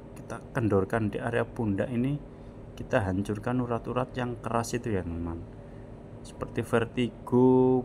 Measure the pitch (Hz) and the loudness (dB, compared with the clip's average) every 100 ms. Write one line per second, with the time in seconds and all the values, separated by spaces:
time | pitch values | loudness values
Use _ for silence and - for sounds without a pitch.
0 | - - - 113 - 139 110 101 95 113 | -14 -14 -10 -10 -6 -2 2 4 4 2
1 | 107 98 123 117 117 - 110 101 131 120 | 0 -2 0 0 0 0 0 0 0 0
2 | 131 143 - - - - - - - 127 | 0 -2 -6 -14 -16 -16 -14 -12 0 2
3 | 95 92 101 104 120 127 120 113 123 123 | 4 2 0 -2 0 0 0 -2 -2 -2
4 | 127 131 120 117 120 117 117 123 117 98 | -2 -2 -4 -4 -2 -2 0 -2 0 -2
5 | 85 82 85 82 - - - - - - | -2 -4 -4 -6 -10 -14 -16 -16 -16 -16
6 | - - - - - - 113 117 113 - | -16 -14 -14 -8 -6 -4 2 2 2 0
7 | 117 - - 123 127 127 127 127 | -2 -2 2 6 8 8 8 4